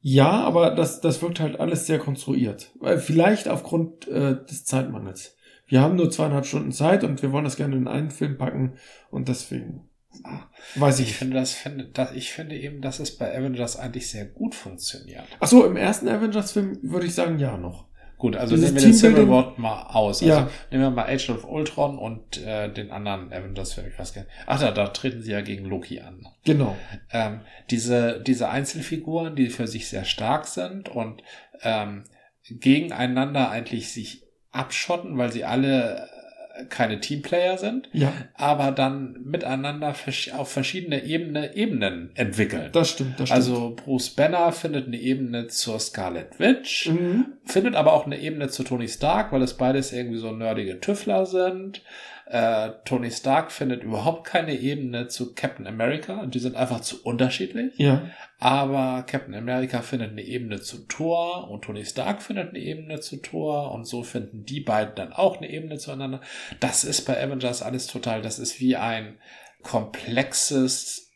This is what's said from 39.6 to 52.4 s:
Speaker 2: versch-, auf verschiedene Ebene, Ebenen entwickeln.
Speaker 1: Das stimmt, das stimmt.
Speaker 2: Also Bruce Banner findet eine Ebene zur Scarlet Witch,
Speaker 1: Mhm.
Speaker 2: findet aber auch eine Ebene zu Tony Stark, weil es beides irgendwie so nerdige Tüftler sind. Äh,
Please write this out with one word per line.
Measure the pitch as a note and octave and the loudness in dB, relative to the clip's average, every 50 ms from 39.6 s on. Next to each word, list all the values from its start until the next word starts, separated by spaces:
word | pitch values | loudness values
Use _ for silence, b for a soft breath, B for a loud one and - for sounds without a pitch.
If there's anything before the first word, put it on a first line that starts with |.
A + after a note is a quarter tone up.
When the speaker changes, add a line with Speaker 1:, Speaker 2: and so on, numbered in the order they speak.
| C3+ C#3+ D3 D3+ D3+ D3 C#3 | -4 -4 -6 -4 -4 -4 -4
Speaker 2:
versch-, | - - C#3 B2+ - - - | -4 -6 -6 -4 -4 -6 -6
auf | - C3+ C3+ - | -6 -8 -6 -4
verschiedene | - C#3 C3 - - F#3 F3 E3 D3 C3+ - | -2 -2 -2 -2 -4 -6 -4 -4 -4 -4 -2
Ebene, | D3+ D#3 E3 E3+ D#3 D3 D3+ D3+ - - | -2 -2 -2 -2 -2 -4 -4 -4 -4 -2
Ebenen | G3+ A3 A3 E3+ A#2 G2+ F#2+ F2+ E2+ E2+ - - | 0 0 0 2 0 0 -2 -2 -4 -10 -10 -2
entwickeln. | - A#2 G2+ F#2+ G#2+ G#2 - - E2 D2+ - - | -2 -2 0 2 0 0 0 0 -6 -6 2 4
Speaker 1:
Das | E3 D#3+ - | 4 4 4
stimmt, | - - C#3 C3 B2+ - | 0 -2 -4 -4 -2 -2
das | C3 B2+ | 2 4
stimmt. | |
Speaker 2:
Also | B2+ B2+ B2+ B2 B2 A#2+ A#2+ A#2+ A2+ | 4 4 6 4 2 0 -2 -4 -6
Bruce | - - C#3+ C3+ B2 - - | -10 -4 -2 0 0 0 -2
Banner | - - C#3+ D#3+ F3 F3 E3+ E3+ | 2 2 2 4 4 4 4 2
findet | E3 - - D#3+ D3 C#3 B2+ | 2 0 -4 -2 -2 -2 -4
eine | B2+ A#2+ A2+ | -4 -8 -4
Ebene | A#2 B2+ C3+ C3+ C3 A#2 A#2+ A#2 A#2 | 0 0 0 0 -2 -4 -4 -6 -6
zur | A2+ - - - A#2 A2 A2 | -4 -4 -4 -2 -2 -2 -4
Scarlet | - - - G#2+ F#2+ F2+ F2 D#2+ D#2 - - - | -4 -6 -4 -4 -4 -4 -4 -6 -8 -10 -2 4
Witch, | F3+ A3+ C4 - - - - - - E3 | 6 6 6 4 2 -4 -4 -2 0 2
Speaker 1:
Mhm. | D#3+ F3 F3 F3 F#3 A#3 B3+ - - - _ | 2 2 2 2 2 2 2 0 -4 -14 _
Speaker 2:
findet | - - G3 G3+ B3 G3+ | 0 2 2 2 4 2
aber | D#3 D3 D#3 D#3 | 4 6 6 6
auch | D3+ D3+ | 6 4
eine | D3 C#3+ C#3+ | -2 -6 -6
Ebene | D3 D#3 D#3 D3 C#3+ C3+ | -6 -6 -4 -4 -4 -4
zu | - - C3 | -4 -6 -4
Tony | - C3 A#2+ A#2 | -4 -2 -4 -4
Stark, | A2 - - - D3+ F3+ G#3+ G#3+ - | -6 -4 0 2 2 2 2 0 0
weil | D3 C3+ | 2 0
es | B2+ B2+ - | 0 0 0
beides | - B2+ C3 C3+ C#3 C3+ - - | 0 2 2 2 2 -2 -2 -6
irgendwie | B2 B2 A#2+ A2+ A2+ | -6 -6 -4 -6 -6
so | A2+ A2 | -6 -6
nerdige | A2 A2 A2+ A2+ A2 A2 G#2 F#2+ F2+ - | -6 -4 -2 -2 -2 -2 -4 -4 -6 -4
Tüftler | - - G3+ G3+ - G#3+ G3 F#3+ F#3+ | -2 -4 -4 -2 0 0 2 2 2
sind. | F#3 F#3 F#3 F3+ F#3 F#3 F#3 F#3+ G3 G3 - B B B B B B B B B | 2 2 2 2 2 0 -4 -8 -10 -12 -14 B B B B B B B B B
Äh, | - A#2+ A#2 | -4 0 0